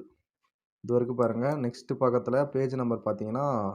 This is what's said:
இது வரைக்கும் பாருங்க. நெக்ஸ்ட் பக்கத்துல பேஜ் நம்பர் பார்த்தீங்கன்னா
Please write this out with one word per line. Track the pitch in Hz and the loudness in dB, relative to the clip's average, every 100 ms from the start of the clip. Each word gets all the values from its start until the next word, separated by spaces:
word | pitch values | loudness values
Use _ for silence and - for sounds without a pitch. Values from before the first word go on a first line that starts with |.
| - _ _ _ _ _ _ _ | -6 _ _ _ _ _ _ _
இது | - | 0
வரைக்கும் | 120 120 123 | 2 2 2
பாருங்க. | 117 113 131 147 | 0 2 0 0
நெக்ஸ்ட் | 120 - - 131 | -4 -6 -8 0
பக்கத்துல | 127 120 123 127 143 | 2 2 2 0 2
பேஜ் | 131 131 127 | 0 -2 0
நம்பர் | 120 113 | -2 0
பார்த்தீங்கன்னா | 107 104 107 120 143 120 98 | -2 -4 -4 -2 0 0 -2